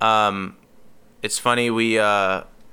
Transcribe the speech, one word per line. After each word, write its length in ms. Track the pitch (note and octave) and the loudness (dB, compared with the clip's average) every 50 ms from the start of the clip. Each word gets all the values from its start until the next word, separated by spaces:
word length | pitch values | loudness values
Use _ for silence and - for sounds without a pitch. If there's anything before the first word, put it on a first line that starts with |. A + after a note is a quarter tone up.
Um, 580 | A2+ A2 A2 G#2+ G#2+ G#2 G2 G2 F#2+ F2+ - - _ _ - - - - - - - - - - - | 0 2 2 2 2 0 0 -2 -6 -10 -12 -16 _ _ -20 -20 -20 -20 -20 -20 -20 -20 -18 -10 -8
it's 160 | A2 - - | -6 -6 -4
funny, 320 | - B2 A#2+ A#2+ A#2+ A#2+ | -2 0 0 0 0 0
we, 280 | A2+ A2+ A2+ A2+ A2+ A2 | 0 0 0 0 2 2
uh, 440 | G#2+ G#2 G#2 G2+ G2 F#2+ F#2+ F#2+ - - - - - - | 2 2 2 2 0 0 -2 -4 -6 -10 -20 -20 -20 -20